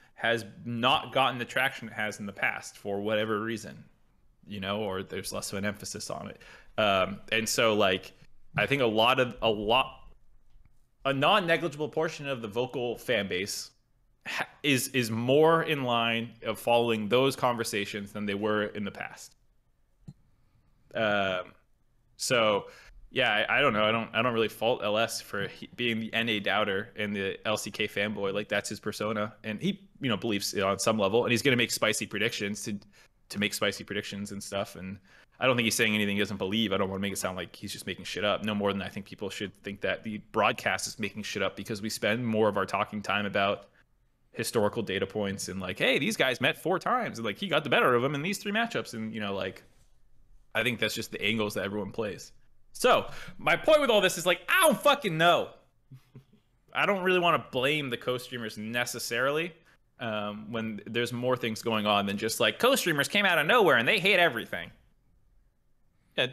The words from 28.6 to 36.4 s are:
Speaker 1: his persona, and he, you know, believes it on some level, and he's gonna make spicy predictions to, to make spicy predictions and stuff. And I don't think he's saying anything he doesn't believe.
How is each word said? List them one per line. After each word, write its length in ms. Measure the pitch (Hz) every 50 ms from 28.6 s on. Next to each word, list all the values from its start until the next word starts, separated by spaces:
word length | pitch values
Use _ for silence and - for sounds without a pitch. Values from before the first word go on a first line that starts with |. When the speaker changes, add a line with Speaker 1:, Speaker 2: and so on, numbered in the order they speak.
| - -
Speaker 1:
his 100 | 107 -
persona, 540 | - 107 - - 104 110 113 104 107 107 - - -
and 180 | 110 104 -
he, 260 | - 196 202 - - - _ -
you 80 | 139 127
know, 80 | 107
believes 360 | 90 - 117 101 98 - - -
it 100 | 101 95
on 160 | 98 98 95
some 200 | - 117 110 107
level, 260 | 98 95 107 120 107
and 60 | 110
he's 100 | 120 107
gonna 160 | - 139 123
make 140 | 120 117 -
spicy 340 | - - 117 107 110 - 104
predictions 580 | - - 98 110 117 - - 104 101 107 - -
to, 140 | 120 104 101 - - _ - - _ _ _ _ -
to 100 | - 101
make 140 | 104 104 -
spicy 300 | - 110 101 98 - 95
predictions 480 | - 98 104 - - 104 101 104 101
and 100 | 101 101
stuff. 340 | - - 98 98 104 - -
And 220 | 87 92 92 101 98 _ - - - - _ _ -
I 80 | 123
don't 80 | 131 123
think 100 | 120 113
he's 100 | 107 -
saying 200 | - 113 107 107
anything 200 | 107 104 101 101
he 60 | 104
doesn't 160 | 101 101 104
believe. 340 | 98